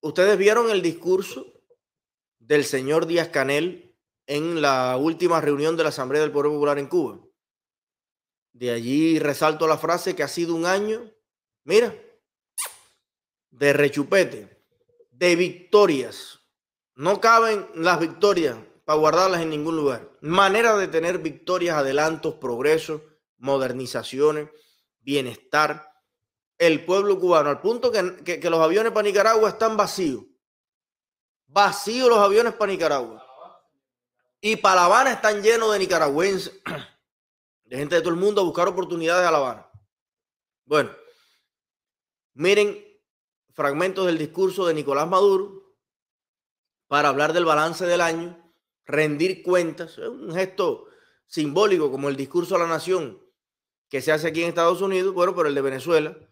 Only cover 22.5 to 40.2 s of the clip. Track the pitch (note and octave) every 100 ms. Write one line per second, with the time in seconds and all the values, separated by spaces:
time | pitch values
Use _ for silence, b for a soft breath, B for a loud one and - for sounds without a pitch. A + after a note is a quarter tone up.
22.5 | A#2+ C#3+ D#3 D#3 D3+ - _ _ _ B2
23.5 | C#3 C3 B2+ B2 B2 A2 C3 D3 D3+ D3
24.5 | b b b b _ - C#3 B2+ A2 _
25.5 | D3 D3+ D3+ - _ _ _ _ _ _
26.5 | _ E3+ D3+ - F#3+ G3+ F#3+ F3+ E3 D3
27.5 | C#3+ F#3 A#3 B3 G#3+ F3+ F3+ - E3 E3
28.5 | E3 D#3+ F#3+ A3+ G#3+ G#3 G3+ G3+ A3+ G#3+
29.5 | G#3+ A3+ A3 G3 - E3+ A#2 - _ _
30.5 | _ _ _ _ _ _ _ _ _ _
31.5 | D3+ G3+ - - A#3+ B3+ A3+ G3+ G3+ A#3
32.5 | - G3+ F#3+ D#3+ C#3+ A#2 A2 - - -
33.5 | - _ _ _ _ _ _ _ _ G#3+
34.5 | A3 G#3 F#3 F3 A3 C4+ A#3 A3 G#3 G#3
35.5 | A#3 A3 G#3 F3+ F3 D3+ C#3+ F#3+ F#3+ -
36.5 | - - D3+ - _ _ _ _ _ _
37.5 | _ _ B2+ D3 E3+ D#3+ E3+ G3 G3+ F3+
38.5 | D#3+ F3 F#3 F3 E3+ D#3+ F3 F3+ D#3+ C3
39.5 | A2+ - - _ _ _ _